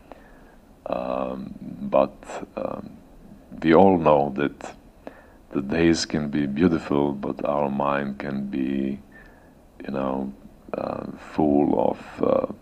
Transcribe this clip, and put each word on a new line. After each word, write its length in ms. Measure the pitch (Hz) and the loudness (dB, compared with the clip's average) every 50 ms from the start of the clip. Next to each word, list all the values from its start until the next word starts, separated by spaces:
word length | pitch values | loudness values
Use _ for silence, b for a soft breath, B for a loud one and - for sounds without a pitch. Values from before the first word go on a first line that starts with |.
| B B B B B B B B B B B B B B - - - | B B B B B B B B B B B B B B -20 -16 -8
Um, 680 | - - 60 64 64 64 65 65 64 65 65 65 - - - - - - - | -6 -6 -6 -4 -4 -4 -4 -4 -6 -6 -8 -10 -12 -14 -14 -14 -14 -12 -10
but, 340 | 71 67 67 67 69 67 - - - - - - - - - | -8 0 2 2 2 2 0 -10 -16 -14 -14 -14 -14 -12 -10
um, 420 | - - - - - - - - - - - - - - - - - - - - - - | -8 -8 -6 -8 -8 -12 -14 -18 -20 -20 -20 -20 -20 -20 -20 -20 -20 -20 -18 -12 -2 4
we 120 | 80 80 | 6 8
all 220 | 82 95 98 95 | 10 10 10 8
know 380 | 85 80 76 76 71 71 71 67 | 6 6 6 4 4 4 0 -2
that 400 | 65 69 67 - - - - - - - - - - B B B B B B B B B - - | -2 -4 -4 -4 -8 -14 -16 -16 -18 -20 -20 -20 -20 B B B B B B B B B -8 -6
the 100 | 73 69 | -6 -4
days 420 | 67 80 82 85 82 82 80 - | -2 0 2 4 4 4 2 0
can 240 | - - 78 76 73 | -2 -2 -2 -2 -2
be 160 | 71 76 71 | -2 -2 -2
beautiful, 680 | 69 67 73 87 90 82 76 - - 73 71 71 73 71 | -2 0 2 4 4 4 2 0 0 0 2 2 0 0
but 300 | 69 69 71 67 - - | -4 -6 -6 -6 -4 -2
our 240 | - 73 73 73 71 | -2 0 0 0 -2
mind 480 | 69 69 69 69 69 69 71 69 67 69 | -2 -2 -2 0 0 -2 -2 -4 -6 -8
can 300 | 71 71 69 67 67 67 | -8 -8 -6 -6 -6 -6
be, 520 | 69 67 65 67 69 67 67 67 69 69 - B B B B B B B B B B B B _ _ - - | -4 -4 -2 -2 -2 -2 -2 -4 -4 -6 -12 B B B B B B B B B B B B _ _ -16 -12
you 80 | - | -8
know, 400 | 67 67 67 67 65 67 67 67 67 - - - - - - - - | -6 -6 -4 -4 -4 -6 -6 -8 -10 -14 -20 -20 -20 -20 -14 -10 -8
uh, 320 | - - - - - - - - - - - - | -8 -6 -6 -6 -8 -8 -10 -12 -14 -16 -6 -2
full 580 | - 78 73 73 71 71 - - - - - | 0 2 4 4 4 4 4 4 2 2 2
of, 320 | - - - - - - - | 0 -2 -8 -16 -6 -2 0
uh, 300 | - - - - - - - | 2 2 2 0 -2 -8 -14